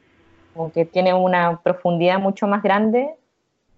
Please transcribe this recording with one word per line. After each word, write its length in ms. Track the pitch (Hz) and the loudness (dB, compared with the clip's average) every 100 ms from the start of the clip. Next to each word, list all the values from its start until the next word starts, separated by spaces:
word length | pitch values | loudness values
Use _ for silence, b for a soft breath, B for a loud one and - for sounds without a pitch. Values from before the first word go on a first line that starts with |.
| _ _ _ _ _ | _ _ _ _ _
como 180 | 165 160 | -10 -6
que 100 | 165 | -4
tiene 300 | 165 185 185 | -2 0 2
una 480 | 185 180 180 170 165 | 2 2 2 0 0
profundidad 580 | 175 180 180 170 175 190 | -4 -2 -2 0 0 0
mucho 260 | 196 196 202 | -2 -2 -2
más 140 | 202 | 0
grande, 500 | 196 202 220 240 285 320 _ _ _ _ _ | 0 0 2 0 -2 -10 _ _ _ _ _